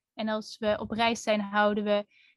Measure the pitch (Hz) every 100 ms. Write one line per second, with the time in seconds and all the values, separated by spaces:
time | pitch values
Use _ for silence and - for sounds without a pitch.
0 | _ - 220 214 214 - 214 208 214 220
1 | 233 233 - 214 202 208 208 208 208 208
2 | 208 _ _